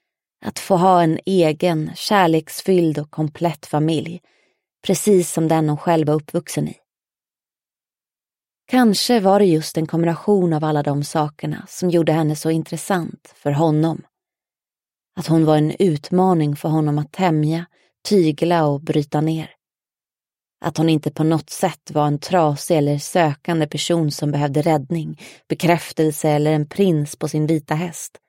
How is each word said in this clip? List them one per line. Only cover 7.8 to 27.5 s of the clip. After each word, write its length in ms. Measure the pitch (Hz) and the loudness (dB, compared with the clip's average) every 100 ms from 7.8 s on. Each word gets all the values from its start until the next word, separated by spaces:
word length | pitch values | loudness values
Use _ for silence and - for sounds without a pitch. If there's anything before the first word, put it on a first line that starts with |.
| _ _ _ _ _ _ _ _ - | _ _ _ _ _ _ _ _ -2
Kanske 540 | 254 233 196 - 240 | 2 4 2 2 2
var 180 | 190 202 | 4 4
det 80 | 196 | 4
just 300 | 156 156 - | 2 0 -4
en 100 | 160 | -2
kombination 680 | 165 165 165 - 202 180 | 0 0 0 0 2 2
av 120 | 151 | 0
alla 180 | 156 151 | 0 0
de 220 | 147 143 | 0 -2
sakerna 600 | 147 160 151 - 156 151 - | -2 -2 -4 -4 -10 -10 -12
som 220 | - 180 | -4 0
gjorde 220 | 170 160 | 2 2
henne 240 | 156 151 151 | 2 0 -2
så 140 | 160 | -2
intressant 840 | 160 156 165 - 185 165 - - _ | -4 -4 -8 -4 -4 -4 -12 -20 _
för 140 | 143 | -4
honom. 520 | 143 165 151 160 151 - _ _ _ _ _ _ _ _ _ _ - | 0 2 2 0 -2 -12 _ _ _ _ _ _ _ _ _ _ -8
Att 100 | - | 0
hon 180 | 160 | 2
var 120 | 156 151 | 4 4
en 180 | 151 - | 2 0
utmaning 760 | 190 147 - 180 185 175 147 147 | 0 0 -2 0 2 2 0 -2
för 120 | 165 | -2
honom 300 | 156 151 147 | 0 0 -2
att 140 | 151 | -4
tämja, 540 | - 190 156 151 165 170 _ _ _ - | -2 0 2 0 -2 -6 _ _ _ 0
tygla 580 | 208 160 147 165 170 151 | 2 2 0 0 2 0
och 140 | 143 | -2
bryta 400 | 160 156 147 151 | -2 -2 -2 -2
ner. 340 | 156 160 151 _ _ _ _ _ _ _ _ _ _ _ | -2 -4 -8 _ _ _ _ _ _ _ _ _ _ _
Att 120 | 160 151 | -6 0
hon 120 | 160 | 2
inte 220 | 156 151 | 2 0
på 140 | - | -2
något 260 | 156 160 - | 0 0 -4
sätt 400 | - 185 - - | -4 -4 -4 -6
var 160 | 151 147 | -2 0
en 120 | 147 | -2
trasig 580 | - 180 156 143 - 160 | -2 2 2 0 0 0
eller 220 | 143 143 | 0 -2
sökande 680 | - 185 165 147 - 165 151 | -2 0 0 -2 -4 -2 -2
person 440 | 151 - 170 151 | -4 -2 0 -2
som 200 | - 147 | -2 -4
behövde 320 | 143 143 143 | -2 -2 0
räddning, 580 | 160 151 135 165 156 151 - - - | 0 0 -2 -6 -6 -12 -18 -16 -10
bekräftelse 800 | 151 165 170 - - 156 151 156 | -2 2 0 0 -2 -2 0 0
eller 240 | 147 151 | 2 2
en 160 | 156 151 | 0 -2
prins 480 | - 196 156 147 - | 0 2 2 -2 -6
på 120 | 156 | -6
sin 180 | 151 | -2
vita 280 | 151 | 0